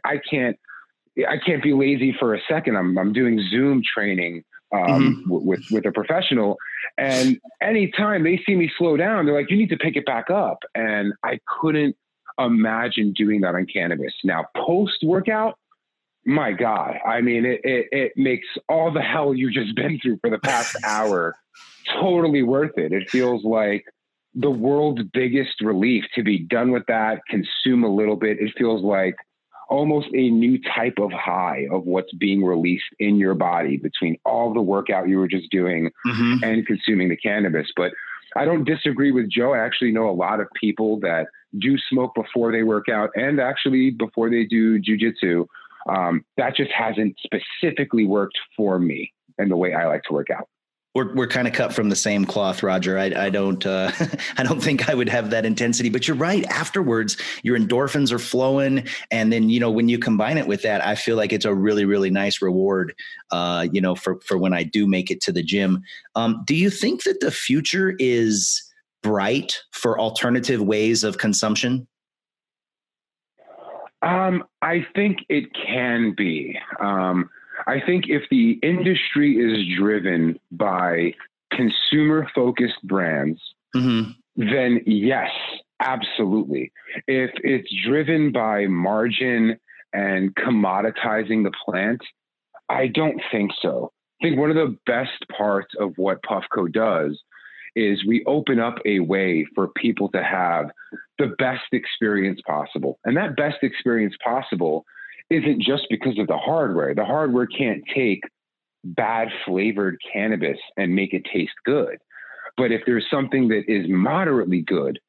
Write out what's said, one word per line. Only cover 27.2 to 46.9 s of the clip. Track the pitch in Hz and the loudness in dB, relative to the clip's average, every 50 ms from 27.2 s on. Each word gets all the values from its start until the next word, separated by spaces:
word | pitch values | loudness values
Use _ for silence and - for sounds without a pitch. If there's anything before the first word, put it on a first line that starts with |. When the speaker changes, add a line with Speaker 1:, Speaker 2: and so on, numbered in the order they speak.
| - - | -6 -4
Speaker 1:
consume | - 107 90 - - - - 131 127 123 117 | -4 -2 -2 -2 -4 -2 0 2 4 4 4
a | 110 98 | 4 4
little | 101 107 107 107 | 2 2 2 2
bit. | 90 110 107 104 - | 2 2 0 0 0
It | 104 107 - | -2 -4 -2
feels | - 123 117 113 107 92 | 0 0 2 2 2 2
like | 101 101 95 95 92 92 - - _ _ _ _ _ _ - - - | 2 2 2 2 0 -2 -4 -12 _ _ _ _ _ _ -20 -6 -2
almost | 139 139 147 151 151 147 147 - - | 0 0 2 2 2 0 0 0 0
a | 131 131 120 | 2 4 4
new | 117 113 117 120 131 127 - - - | 4 4 4 4 4 2 0 -4 -4
type | - 113 123 - - | -2 -2 -2 0 0
of | 101 101 87 | -2 -2 -2
high | - - - 90 92 90 87 73 67 69 69 82 | -4 -4 -2 -2 -2 -2 -2 -2 -4 -4 -2 -4
of | 95 87 | -4 -2
what's | 90 90 92 92 - - | 0 0 0 -2 -4 -6
being | 85 107 101 98 98 95 | -2 0 2 2 2 2
released | 92 90 85 82 87 90 90 - - - _ | 2 2 2 2 2 0 0 -2 -10 -8 _
in | 107 101 104 | 0 2 4
your | 101 98 95 95 | 4 4 4 2
body | 87 90 87 85 85 82 73 69 69 | 2 2 0 2 0 0 0 -2 -2
between | 78 80 - - - 82 82 - _ | -4 -6 -6 -2 -2 -2 -2 -2 _
all | - 117 117 117 120 110 | -2 0 0 0 0 0
the | 117 | 0
workout | 107 90 98 98 95 - 104 92 87 90 | 0 2 0 0 0 0 -2 0 2 2
you | 95 95 | 2 2
were | 95 90 | 2 2
just | 92 95 82 - | 0 -4 -4 -2
doing | - 95 90 90 87 82 82 80 - - - | 0 0 2 2 0 0 -2 -2 -4 -4 -6
Speaker 2:
Mm-hmm. | 120 120 110 117 120 120 127 120 | -4 -2 0 2 2 2 2 2
Speaker 1:
and | 113 110 113 107 | 2 0 0 0
consuming | - 107 98 - - 110 95 90 90 | 0 -2 -2 0 0 2 2 2 2
the | 85 | 0
cannabis. | - - 107 101 107 104 92 78 80 73 - - | -2 -2 -2 0 0 0 0 0 -2 -2 -4 -2
But | - 87 92 - - - - - - - - - | -2 -2 -2 -2 -6 -14 -14 -16 -16 -18 -8 -4
I | - 139 | -2 0
don't | 156 170 160 139 | 2 2 0 0
disagree | 123 160 151 - 151 135 113 139 143 131 | 0 -2 -2 -2 -2 0 2 2 4 4
with | 127 117 104 | 2 2 0
Joe. | - 123 120 131 139 | 0 0 2 2 2
I | 120 | 2
actually | 110 123 - - 131 120 110 | 0 0 -2 0 0 2 2
know | 110 113 107 | 2 2 0
a | 95 | 0
lot | 87 90 90 107 107 | 0 0 0 0 -2
of | 101 - - - | -2 -4 -6 -2
people | - 107 98 - 110 110 107 107 | -2 -2 0 0 0 0 0 0
that | 98 87 85 82 80 - - - _ _ - 101 | 0 0 0 0 -2 -4 -8 -20 _ _ -10 -4
do | 98 127 139 131 - - | 0 2 2 0 0 -2
smoke | 131 127 127 123 - | 0 0 0 0 -2
before | 117 107 - - 131 117 113 113 | -4 -6 -2 -2 0 0 2 2
they | 113 113 | 2 2
work | 110 107 104 101 - | 2 2 2 0 0
out | 117 107 104 107 - | 0 0 0 -2 -2
and | 101 123 139 147 143 | -2 -2 0 0 0
actually | 127 123 139 - - 139 131 131 131 135 | 0 0 -2 -2 -2 2 4 4 4 4
before | 123 113 117 104 - - 113 113 | 2 0 -4 -4 0 0 0 2
they | 120 117 113 | 2 2 2
do | 104 117 113 113 113 113 107 | 2 4 4 4 6 4 4
jujitsu. | 92 101 110 101 110 117 113 - - 92 85 85 85 - _ - - - - - - - | 2 2 0 2 2 0 0 0 0 2 2 2 0 -2 _ -18 -20 -20 -20 -10 -6 -4
Um, | 95 95 90 87 85 82 - _ _ | -2 0 0 0 0 -2 -4 _ _
that | - 127 127 135 | -2 -2 -2 0
just | - 143 135 | -2 -2 -2
hasn't | - - 117 113 | -2 -2 -2 -2